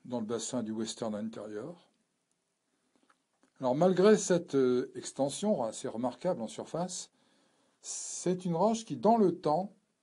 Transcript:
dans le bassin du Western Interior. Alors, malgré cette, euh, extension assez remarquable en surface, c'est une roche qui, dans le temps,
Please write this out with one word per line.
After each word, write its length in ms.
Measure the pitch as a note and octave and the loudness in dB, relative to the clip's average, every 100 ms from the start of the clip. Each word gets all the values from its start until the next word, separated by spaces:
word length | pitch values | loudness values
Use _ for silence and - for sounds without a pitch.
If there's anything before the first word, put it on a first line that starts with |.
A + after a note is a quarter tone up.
dans 140 | B2+ B2 | -8 -6
le 80 | G#2+ | -4
bassin 380 | A#2 - B2+ | -4 -4 -4
du 80 | A2 | -4
Western 420 | A2 A2 - A2+ | -4 -4 -4 -6
Interior. 760 | G#2 A2 A2+ G#2+ G#2 C#3 F3 _ _ _ _ _ _ _ _ _ _ _ _ _ _ _ _ _ - | -4 -6 -8 -10 -10 -10 -14 _ _ _ _ _ _ _ _ _ _ _ _ _ _ _ _ _ -4
Alors, 160 | B2+ C3+ | 0 4
malgré 400 | F#3 F3 G3+ G#3+ | 4 6 6 6
cette, 400 | - F3 E3+ C#3 | 4 0 2 2
euh, 340 | B2+ B2 C#3 B2 | 4 2 -2 -8
extension 640 | - - C#3 - G#3 F3+ | -10 -4 -4 -2 0 0
assez 240 | A2+ - B2+ | 0 -4 -8
remarquable 560 | A2+ B2 - F3 C#3+ | -4 -4 -4 -4 -4
en 60 | A2 | -6
surface, 640 | - A2 D#3 F3+ - - _ _ _ _ _ _ _ | -10 -8 -6 -6 -8 -14 _ _ _ _ _ _ _
c'est 600 | - - - - E3+ F3+ | -12 -10 -10 -6 -4 -4
une 120 | F3+ D#3+ | -2 0
roche 280 | G#3 A3+ | 2 0
qui, 120 | - C#3 | -4 0
dans 200 | G3+ A3+ | 4 6
le 220 | F#3+ - | 4 2
temps, 340 | D3+ D#3 G3+ _ _ _ | 0 0 -2 _ _ _